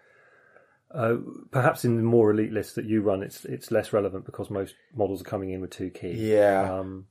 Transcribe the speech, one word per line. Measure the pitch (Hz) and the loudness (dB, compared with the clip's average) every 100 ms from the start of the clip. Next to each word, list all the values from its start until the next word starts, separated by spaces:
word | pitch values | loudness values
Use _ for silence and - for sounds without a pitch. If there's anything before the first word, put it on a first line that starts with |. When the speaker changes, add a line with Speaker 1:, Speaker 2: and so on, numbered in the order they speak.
| _ _ _ _ _ _ _ _ _ | _ _ _ _ _ _ _ _ _
Speaker 1:
Uh, | - 113 120 - - - | -4 -2 -2 -4 -16 -4
perhaps | 131 120 - | 0 2 2
in | 123 117 | 0 2
the | |
more | 113 117 107 | 4 6 6
elite | 107 107 | 4 0
lists | 107 95 | -2 -6
that | - | -6
you | 110 110 | -2 0
run, | 104 95 | 2 0
it's, | 101 - | -4 -10
it's | - 127 - | -12 -10 -2
less | 107 - | -2 0
relevant | 110 101 95 | 0 0 -4
because | - - 101 | -10 -12 -6
most | 101 95 - _ | -6 -6 -10 _
models | - 98 95 | -2 -2 -2
are | |
coming | - 104 95 | -6 -6 -6
in | 92 | -6
with | 92 | -8
two | - 92 | -8 -10
keys. | - 92 113 | -8 -10 -4
Speaker 2:
Yeah. | 110 107 101 98 98 95 | 2 6 6 4 2 -2
Speaker 1:
Um, | 95 95 98 | -6 -10 -16